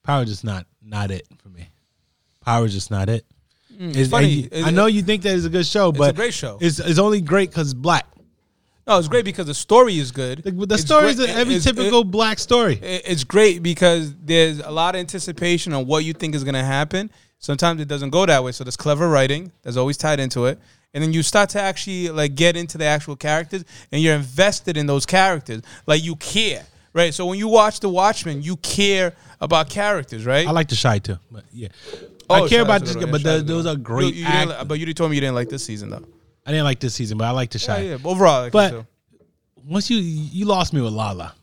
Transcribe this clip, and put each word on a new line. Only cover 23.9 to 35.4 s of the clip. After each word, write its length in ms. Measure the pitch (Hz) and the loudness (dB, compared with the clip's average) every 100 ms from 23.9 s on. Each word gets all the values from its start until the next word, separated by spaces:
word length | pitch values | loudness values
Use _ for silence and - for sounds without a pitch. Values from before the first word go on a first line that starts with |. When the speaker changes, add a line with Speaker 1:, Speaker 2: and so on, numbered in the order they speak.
Speaker 2:
and 100 | 147 | 0
you're 140 | 160 151 | 2 2
invested 600 | 131 135 202 202 - 151 | -2 2 2 2 -4 -4
in 100 | 147 | -2
those 200 | 139 - | -2 2
characters. 560 | 185 190 165 - 113 - - - | 2 4 0 -6 -14 -14 -14 0
Like, 160 | 156 | 0
you 140 | 160 156 | 0 -10
care, 480 | - 190 214 120 - _ _ | -4 -2 -2 -4 -14 _ _
right? 220 | 160 170 | 0 0
So 120 | 151 180 | 0 -6
when 120 | 196 | -4
you 80 | 220 | 4
watch 320 | 220 214 - | 6 4 2
The 100 | 202 | -2
Watchmen, 540 | 180 202 220 170 143 | 2 2 0 -6 -6
you 140 | 151 180 | -6 -8
care 560 | - - 202 190 180 - - - | -4 0 2 2 0 -4 -20 -8
about 300 | 151 165 156 | 0 0 0
characters, 560 | - 208 190 131 113 117 | -4 -2 -2 -6 -8 0
right? 220 | 139 170 | 0 2
Speaker 1:
I 20 | |
like 160 | 165 156 | 0 0
The 60 | 117 | 0
Chi 220 | 131 104 | 2 0
too, 180 | 104 90 _ | -2 -10 _
but 140 | 110 _ | -20 _
yeah. 160 | 117 110 - - - - _ - | -16 -16 -16 -18 -18 -18 _ 4
Speaker 2:
Oh, 160 | 190 | 4
Speaker 1:
I 40 | 170 | 6
care 100 | 233 | 4
Speaker 2:
Chi, 60 | |
Speaker 1:
about 160 | 220 202 | 4 2
Speaker 2:
that's 100 | 127 | 0
a 40 | |
Speaker 1:
this 0 | |
Speaker 2:
good 60 | 170 | -4
Speaker 1:
guy, 0 | |
Speaker 2:
one. 80 | 170 | -2
Speaker 1:
but 100 | 151 | 0
Speaker 2:
Chi 60 | 151 | 2
Speaker 1:
the, 40 | 156 | 0
Speaker 2:
is 40 | |
a 40 | |
good 20 | 151 | 0
Speaker 1:
those 180 | 165 165 | -2 -2
Speaker 2:
one. 100 | 151 | -4
Speaker 1:
are 20 | |
great 360 | 117 117 - | -4 0 0
Speaker 2:
You, 60 | 165 | -2
you 60 | 165 | 0
didn't 80 | 151 156 | 0 0
Speaker 1:
actors. 80 | 123 | -4
Speaker 2:
li-, 60 | |
but 140 | 135 151 | -6 -6
you 140 | 160 | -6
told 160 | 156 160 | -2 0
me 60 | 147 | 0
you 40 | |
didn't 160 | 139 | 0
like 120 | 123 | -2